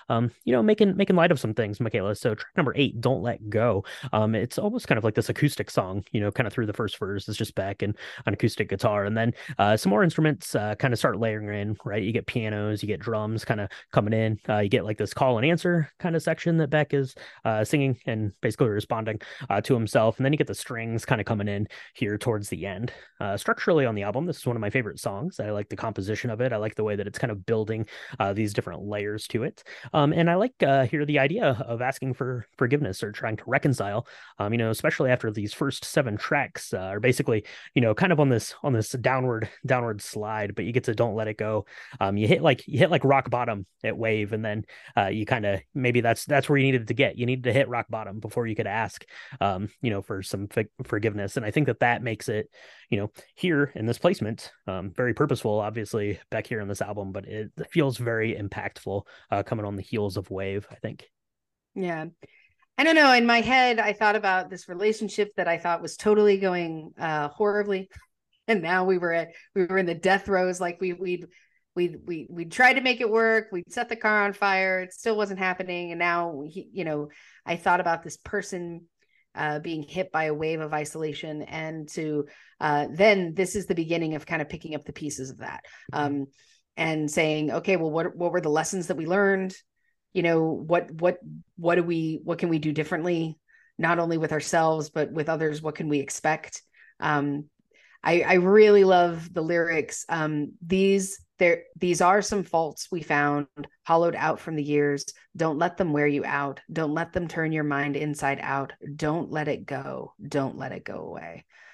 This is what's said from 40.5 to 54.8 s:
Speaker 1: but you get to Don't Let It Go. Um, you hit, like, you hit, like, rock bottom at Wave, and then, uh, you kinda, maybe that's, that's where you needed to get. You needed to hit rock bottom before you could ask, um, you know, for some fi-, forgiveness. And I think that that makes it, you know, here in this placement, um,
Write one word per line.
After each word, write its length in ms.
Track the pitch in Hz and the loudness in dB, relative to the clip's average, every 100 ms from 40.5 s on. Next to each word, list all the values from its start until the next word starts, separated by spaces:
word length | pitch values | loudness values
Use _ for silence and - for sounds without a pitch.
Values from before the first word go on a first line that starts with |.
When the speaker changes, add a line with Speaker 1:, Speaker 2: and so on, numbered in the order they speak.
| 104 | -4
Speaker 1:
but 100 | 95 | -2
you 60 | |
get 120 | 120 120 | -2 0
to 100 | 104 | 0
Don't 180 | 117 107 | 0 0
Let 120 | 110 | -4
It 100 | 107 | -4
Go. 300 | 110 107 - - - - | -2 -2 -4 -14 -14 -2
Um, 180 | 98 101 | 0 2
you 100 | 107 | 2
hit, 140 | 139 | 4
like, 260 | 156 127 - | 4 2 0
you 120 | 120 | 2
hit, 100 | 165 | 4
like, 140 | 165 143 | 4 4
rock 240 | 135 120 | 2 2
bottom 380 | 120 120 104 98 _ | -2 -2 -4 -8 _
at 120 | 107 98 | -6 -2
Wave, 380 | 113 110 104 | 0 0 -2
and 100 | 110 | -4
then, 220 | 110 107 - - - - | -4 -6 -8 -14 -6 0
uh, 100 | 98 | 0
you 180 | 104 104 | 0 -2
kinda, 340 | 123 104 98 - 147 | 0 0 -2 -4 -2
maybe 260 | 127 120 | 2 2
that's, 240 | 117 113 - | 2 0 2
that's 240 | 143 - | 0 2
where 80 | 139 | 2
you 80 | 135 | 4
needed 220 | 127 113 | 2 0
to 60 | 113 | 0
get. 220 | 139 - | 0 0
You 80 | 120 | -2
needed 160 | 127 | -2
to 100 | 123 | 0
hit 160 | 120 123 | 2 2
rock 160 | 120 110 | -2 -6
bottom 300 | 110 98 107 | -8 -8 -10
before 280 | 107 123 113 | -8 -6 -4
you 80 | 107 | -4
could 120 | 107 | -4
ask, 380 | 104 107 - - - - 131 | -2 -4 -8 -20 -20 -16 -2
um, 300 | 98 95 104 - | -2 0 -6 -4
you 100 | 120 | -4
know, 100 | 101 | -4
for 220 | - 98 | -4 -8
some 240 | 95 101 101 | -6 -6 -4
fi-, 180 | - 107 - 135 | -4 -4 -6 -6
forgiveness. 520 | 104 110 104 101 - | -2 0 -2 -4 -4
And 80 | 107 | -2
I 60 | |
think 160 | 156 135 | 0 0
that 140 | 113 | 2
that 200 | 120 120 | 2 2
makes 280 | 120 107 - | -2 -6 -4
it, 200 | 87 - - - - - | -4 -6 -12 -20 -16 -4
you 80 | 101 | -2
know, 120 | 101 - - - | -2 -8 -20 -6
here 360 | 185 151 139 - | 0 2 0 -2
in 100 | 110 | -4
this 140 | 117 | 2
placement, 520 | 175 196 107 113 - _ - | 0 0 -4 -6 -12 _ -8
um, 240 | 92 | -6